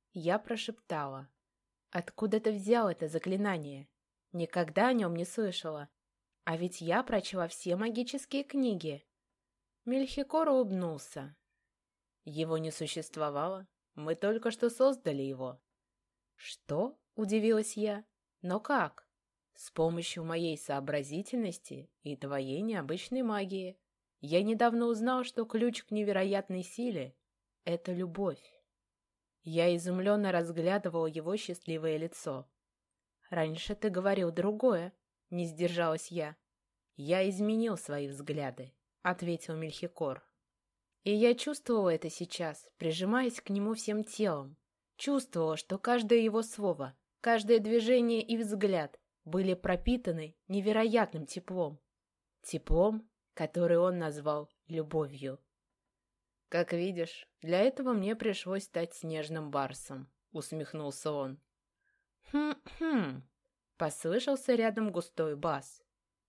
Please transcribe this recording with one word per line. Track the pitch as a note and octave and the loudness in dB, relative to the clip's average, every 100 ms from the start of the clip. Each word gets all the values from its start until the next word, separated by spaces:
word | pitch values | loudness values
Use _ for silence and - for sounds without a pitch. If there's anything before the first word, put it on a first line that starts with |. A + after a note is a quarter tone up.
| _ | _
я | F3+ D#3+ G#3 | -6 0 0
прошептала: | - A3 - - - D#3+ C#3+ C3+ C#3 _ _ _ _ _ _ | 0 -6 -6 -8 -6 -4 -4 -8 -14 _ _ _ _ _ _
«Откуда | F3 - - G#3+ G#3+ | -6 -6 -4 0 2
ты | A3+ | 2
взял | G#3 F#3+ A#3+ G#3 | 0 4 4 4
это | - D#3 | 0 -2
заклинание? | D#3+ F3+ G3 G#3 F3 C#3+ C#3 C#3+ _ _ _ _ | -2 -2 0 0 -2 -4 -12 -16 _ _ _ _
Никогда | F3 E3 F3+ D#3+ D#3+ A#3+ | -4 -2 0 0 2 4
о | |
нем | B3 F3+ E3+ | 4 2 0
не | |
слышала. | F3+ - G#3 F3 D#3+ D3+ D3 _ _ _ _ _ | -4 -2 -2 -2 -6 -8 -10 _ _ _ _ _
А | - E3 | -4 -2
ведь | F3+ - | -2 -4
я | E3 G3 | 0 0
прочла | C4 G#3 - F#3 E3+ | 2 0 0 -2 -4
все | - F3+ F3 | -4 -2 0
магические | A3+ A3+ B3 C#4 - C#4 | 0 -2 -4 -6 -4 -4
книги». | C#4 C#4 B3+ F#3 D#3 C#3+ _ _ _ _ _ _ _ _ | -2 0 0 0 -4 -8 _ _ _ _ _ _ _ _
Мельхикор | A#3 C4 C4+ - C#4 D#4 D#4 | -2 0 0 -2 0 2 4
улыбнулся. | C4 A3 F#3+ F3 D3 - C#3+ C3+ D3 _ _ _ _ _ _ _ _ | 6 4 2 -2 -4 -10 -12 -12 -14 _ _ _ _ _ _ _ _
«Его | - D3+ D#3+ D#3+ | -10 -4 0 0
не | D#3+ | -2
существовало. | - D3+ E3 D#3 D#3 D3+ C#3+ E3 F#3+ F#3+ _ _ | -4 -6 -6 -8 -4 -2 0 -2 -4 -10 _ _
Мы | - D3+ | -8 -4
только | D#3+ G3+ A3 A#3 | 0 0 0 -2
что | A3+ A#3+ | 0 0
создали | A#3 C4 B3+ E3+ C#3 | 4 2 4 -2 -2
его». | C3+ C3 C3 B2+ _ _ _ _ _ _ _ | -2 -4 -8 -10 _ _ _ _ _ _ _
«Что?» — | _ - - - D3+ A#3 D4+ _ | _ -16 -14 -4 -2 -2 -4 _
удивилась | - G#3 G#3+ G#3+ A3 G#3+ - | -4 0 2 4 4 2 -2
я. | G#3+ G3+ A3 _ _ _ | -2 -2 -8 _ _ _
«Но | F3+ G3 | -4 -2
как?» | - C4+ D#3+ - - _ _ _ _ | 0 0 0 -4 -20 _ _ _ _
«С | - - | -20 -8
помощью | - D#3+ E3+ E3+ F3 | 0 2 2 -4 -6
моей | E3 E3 E3+ D3+ | -4 -2 -2 -2
сообразительности | - C#3 C#3 D3 C#3 D#3+ G3+ B3 G#3 E3+ - C3+ C3+ _ | -2 -4 0 -2 -2 -6 -4 -2 -2 -4 -12 -16 -16 _
и | D3 C#3 | -10 -8
твоей | C#3 C#3 C3+ C#3+ | -4 -2 -2 -2
необычной | A3 G#3 C#3 F3+ - B3+ | -2 -2 -2 -4 -4 -2
магии. | A#3+ G#3 G3 F#3+ F#3 F#3+ _ _ _ _ | 0 0 -2 -4 -8 -12 _ _ _ _
Я | C#3+ E3+ | 2 4
недавно | G3+ A3+ A#3+ A#3 A#3 | 4 4 4 4 2
узнал, | A3 A#3+ B3+ | 2 2 0
что | B3 - | -2 -4
ключ | A3+ A3+ A#3+ A3+ | -2 2 2 0
к | - | -4
невероятной | G#3+ G#3 F#3+ F#3+ G3 G3 F#3 | -2 2 2 2 0 0 -4
силе — | F3 - A#3+ F3 C3+ - _ _ _ _ | -6 -4 -4 -4 -6 -12 _ _ _ _
это | - E3+ F3 | -2 -2 -2
любовь». | F3+ F3+ E3+ G3 C#3+ - _ _ _ _ _ _ _ _ _ E3 | -2 -2 -2 -2 -2 -8 _ _ _ _ _ _ _ _ _ -4
Я | E3 F3 E3+ | 2 4 4
изумленно | F3 F#3 G3 G#3 G3 | 2 0 2 2 4
разглядывала | F3 E3+ E3+ E3 G3+ F#3+ E3 D#3+ | 2 0 0 2 2 0 0 -2
его | D#3+ D#3+ G#3 | -2 -2 -2
счастливое | - F3 - D#3+ D#3+ D#3 | -4 -8 -6 -2 0 0
лицо. | E3 - D#3+ C3+ C3+ _ _ _ _ _ _ _ - | -2 -6 -8 -8 -10 _ _ _ _ _ _ _ -6
«Раньше | E3+ D#3 D#3+ - G#3 | 0 0 -2 -6 -2
ты | G#3+ | 0
говорил | F3+ G3 G3 F3 | 2 2 2 2
другое», — | E3 G3 G#3+ B3+ F3+ F3 - _ _ - | 2 0 2 4 2 0 -10 _ _ -8
не | F3 | -4
сдержалась | E3+ D#3+ F3 F3 E3 D#3+ - | -4 0 0 2 2 2 -2
я. | F3 D3+ D3+ _ _ _ _ _ - | -4 -4 -6 _ _ _ _ _ -8
«Я | C#3+ F3+ F#3+ | 2 4 4
изменил | F#3+ G#3 A3 A3+ F3 | 2 2 2 0 -2
свои | - D3 C#3+ | -4 -4 -4
взгляды», — | C#3 D3 D3 C3+ B2+ C3 _ _ _ | -6 -6 -4 -4 -6 -14 _ _ _
ответил | F#3 F3+ F3 E3 - | -2 0 0 -2 -4
Мельхикор. | D#3+ D#3+ - F3 - D3 C3 - _ _ _ _ _ _ _ | -6 -6 -6 -8 -4 -4 -4 -10 _ _ _ _ _ _ _
И | G3+ | 0
я | G#3 A#3 A#3+ | 6 6 4
чувствовала | D4 D4 - A#3 F#3 | 0 -4 0 2 4
это | D#3+ D#3+ | 2 -2
сейчас, | - F3 - E3 D3+ - - | -8 -8 -6 -6 -6 -14 -6
прижимаясь | E3+ E3 F#3 A#3+ B3 A#3+ | -2 0 2 2 0 -2
к | - | -4
нему | G3+ G#3 | -2 -2
всем | A3 - G#3+ | -2 -2 -2
телом. | G#3+ - G#3 D3+ C#3 D#3 _ _ _ - | -2 0 0 0 -6 -16 _ _ _ -8
Чувствовала, | - C#4 C4 E3+ D#3+ D#3 | 0 0 0 0 0 0
что | - F#3+ | -4 -4
каждое | A#3 B3 G#3+ A#3 | 2 2 6 6
его | A3 A3 | 6 2
слово, | A3 - G3+ D3 C3 - _ _ | -2 -2 0 0 -4 -10 _ _
каждое | A#3 A#3 G#3 A3+ | 2 4 6 6
движение | G#3+ A#3 A3 B3 A#3 A3+ | 6 4 6 6 6 2
и | A3 A#3 | 0 -2
взгляд | G#3+ G3+ G3+ F3+ C#3+ - _ _ | 0 2 2 2 0 -6 _ _
были | D#3+ F#3 F#3+ | -4 0 2
пропитаны | F3+ F#3+ F3+ - B3 G#3 E3 D#3 - - | 2 2 0 2 2 0 -4 -6 -12 -4
невероятным | G3 G3 A3 A3+ A3+ G#3 D#3+ | 0 2 4 4 4 2 -2
теплом. | C#3+ F#3 - F#3 D#3 D3+ _ _ _ _ _ _ | -8 -10 -6 -2 -2 -4 _ _ _ _ _ _
Теплом, | - D#3+ - E3 G3+ A3 - _ _ | -8 -6 2 4 4 2 -6 _ _
которое | - D#3 F3 E3+ E3+ | -6 -4 2 4 6
он | F3+ F3+ | 6 2
назвал | D#3+ D3 D3+ D3+ D3+ _ - | -2 -2 -2 -2 -4 _ -8
любовью. | E3 D3+ D#3+ C#3+ C#3 C3+ C3+ _ _ _ _ _ _ _ _ _ _ - | -6 -2 0 -2 -4 -8 -10 _ _ _ _ _ _ _ _ _ _ -4
«Как | E3+ E3+ | 0 2
видишь, | E3+ F#3 F3 E3 - - _ | 0 0 -2 -4 -6 -18 _
для | D#3+ F3+ | 0 4
этого | A#3+ C4+ B3+ | 4 2 0
мне | A3 F#3+ | 0 0
пришлось | A3 A3 F#3+ F3+ G3 | 0 -2 -2 -2 -4
стать | G3 E3+ E3+ | -4 -4 -4
снежным | - D#3+ D#3 D3+ D#3+ D3+ | -6 -6 -6 -4 -6 -4
барсом», | C#3 C3 C3 - C3+ C3+ _ _ | -2 -2 -6 -12 -12 -14 _ _
усмехнулся | D#3+ - D#3 C#3+ D#3 D3 C#3 D#3 | -10 -6 -6 -6 -6 -6 -6 -4
он. | D3 C3+ C#3 _ _ _ _ _ _ _ _ - | -2 -4 -8 _ _ _ _ _ _ _ _ -4
«Хм-хм», | D4 D4+ C#4+ - - E4 C4+ D#3 C3 - _ _ _ _ - | 0 0 -2 -8 -4 0 2 0 -4 -12 _ _ _ _ -4
послышался | D#3 - D#3+ G#3 B3+ C4 - | -4 -2 -2 0 0 0 2
рядом | A#3 A3+ G#3+ G#3+ | 4 4 2 0
густой | F3 - - D#3+ | -2 -4 -2 -2
бас. | D3 D#3+ C#3 - - _ _ _ _ | 0 0 -2 -4 -20 _ _ _ _